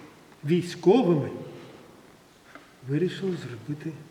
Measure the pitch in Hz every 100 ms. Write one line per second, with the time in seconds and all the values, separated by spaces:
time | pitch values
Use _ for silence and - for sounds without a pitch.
0 | - - - - 143 175 170 - 175 240
1 | 180 156 120 - - - - - - -
2 | - - - - - - - - 123 147
3 | 180 - 190 165 123 117 - 147 165 147
4 | -